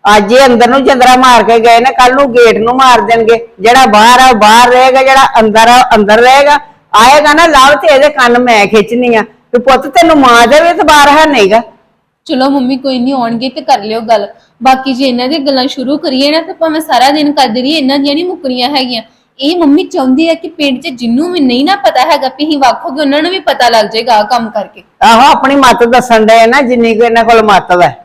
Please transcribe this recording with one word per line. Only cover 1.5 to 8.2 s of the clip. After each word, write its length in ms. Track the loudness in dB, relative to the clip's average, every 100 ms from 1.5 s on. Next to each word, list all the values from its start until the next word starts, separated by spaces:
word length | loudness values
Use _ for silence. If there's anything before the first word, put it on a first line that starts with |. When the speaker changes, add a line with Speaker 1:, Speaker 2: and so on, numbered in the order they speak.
| 2
Speaker 1:
ਗਏ 200 | 2 2
ਨੇ, 100 | 0
ਕੱਲ 220 | 0 0
ਨੂੰ 200 | 0 0
ਗੇਟ 220 | 2 2 2
ਨੂੰ 180 | -2 0
ਮਾਰ 240 | 2 2
ਦੇਣਗੇ। 360 | 0 -2 0 -2 -4 -4
ਜਿਹੜਾ 260 | 0 2 2
ਬਾਹਰ 340 | 2 2 4
ਆ, 80 | 2
ਉਹ 60 |
ਬਾਹਰ 340 | 2 2 4 4
ਰਹੇਗਾ, 340 | 2 2 2
ਜਿਹੜਾ 220 | 2 2 2 0
ਅੰਦਰ 280 | 0 2 4
ਆ, 80 | 4
ਉਹ 200 | 2 0
ਅੰਦਰ 220 | 2 2
ਰਹੇਗਾ। 400 | 4 2 2 0 -4 _ _ 2
ਆਏਗਾ 360 | 4 2 2
ਨਾ 140 | 0 2
ਲਵ, 280 | 2 2
ਤੇ 200 | 2 2
ਇਹਦੇ 140 | 2 2
ਕੰਨ 300 | 0